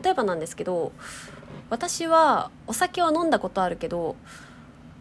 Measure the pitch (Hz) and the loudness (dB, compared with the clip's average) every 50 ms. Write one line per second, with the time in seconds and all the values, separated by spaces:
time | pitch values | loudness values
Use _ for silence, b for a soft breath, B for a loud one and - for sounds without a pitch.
0 | - 370 370 269 220 196 175 160 156 - - - 165 185 180 170 156 - - B | 0 0 2 2 2 0 0 -2 -4 -6 -8 -6 -4 -2 -2 -2 -2 -4 -6 B
1 | B B B B B B B B B B B - - - 233 233 349 349 - - | B B B B B B B B B B B -12 -8 -6 -6 -4 -4 -4 -4 -2
2 | 339 320 330 320 320 294 226 - - - - - - - 226 - 359 359 - 359 | 2 4 6 8 8 8 6 4 2 -2 -8 -14 -10 -6 -2 0 0 0 2 2
3 | 349 320 302 330 349 320 254 208 - 180 - 196 185 180 170 - 170 156 170 170 | 2 4 4 2 2 2 2 2 0 0 0 0 0 0 0 -4 -6 -4 -4 -4
4 | 165 156 - - - B B B B B B B B B B - - - - - | -4 -4 -6 -8 -14 B B B B B B B B B B -20 -20 -20 -20 -20